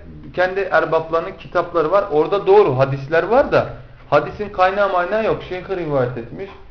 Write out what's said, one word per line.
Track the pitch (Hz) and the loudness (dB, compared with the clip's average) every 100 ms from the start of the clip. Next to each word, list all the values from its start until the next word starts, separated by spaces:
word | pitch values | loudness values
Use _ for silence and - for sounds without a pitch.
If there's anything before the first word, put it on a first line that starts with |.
| - - 139 | -16 -18 -8
kendi | 180 185 190 | -2 0 0
erbaplarının | 185 160 160 165 160 165 185 190 | 0 0 2 0 0 -4 -4 -10
kitapları | - 180 170 165 156 | -6 -4 0 0 2
var. | 202 202 | 2 2
Orada | 147 165 196 175 | 0 0 0 6
doğru | 208 180 127 | 6 6 2
hadisler | 135 139 135 165 | 0 -2 -2 0
var | 180 247 262 | 2 2 4
da | 147 104 - - - - | 2 0 -6 -18 -20 0
hadisin | 147 190 190 202 | 0 0 -6 -6
kaynağı | 185 185 196 196 | 0 2 2 0
maynağı | 185 175 220 208 | 0 0 0 0
yok. | 139 | -2
Şeyh'i | - 180 180 180 | -6 -10 -6 -6
rivayet | 160 139 123 120 | -2 0 -2 -4
etmiş. | 117 180 98 - - | -10 -12 -14 -16 -20